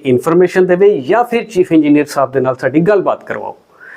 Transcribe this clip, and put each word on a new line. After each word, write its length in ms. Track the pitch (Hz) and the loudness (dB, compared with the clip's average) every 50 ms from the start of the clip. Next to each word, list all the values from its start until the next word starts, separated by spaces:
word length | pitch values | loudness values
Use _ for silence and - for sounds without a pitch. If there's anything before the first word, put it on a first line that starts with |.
| - | -2
ਇਨਫਰਮੇਸ਼ਨ 600 | 135 123 123 - 165 170 175 180 175 - 185 185 | 0 -2 0 0 0 2 2 2 2 2 0 0
ਦੇਵੇ 340 | 180 180 175 202 202 202 - | 2 2 2 2 2 2 0
ਜਾਂ 240 | 123 131 190 226 240 | -2 -2 0 0 0
ਫਿਰ 200 | - 226 233 214 | -2 -2 -6 -6
ਚੀਫ 280 | 220 - 180 180 - | -4 -2 -2 0 2
ਇੰਜੀਨੀਅਰ 340 | 170 160 147 147 147 147 143 | 2 2 4 4 2 2 2
ਸਾਹਿਬ 260 | 143 - 143 135 127 | 0 -2 -2 -2 0
ਦੇ 80 | 127 135 | 0 -2
ਨਾਲ 160 | 127 131 127 | -2 -2 -4
ਸਾਡੀ 240 | 127 - 135 123 156 | -2 -4 -2 0 0
ਗੱਲਬਾਤ 440 | 170 202 208 196 147 143 110 - - | 2 2 2 0 0 -2 -4 -6 -6
ਕਰਵਾਓ। 340 | - 110 110 101 101 - _ _ _ _ _ - - - | -12 -10 -10 -10 -12 -14 _ _ _ _ _ -20 -20 -20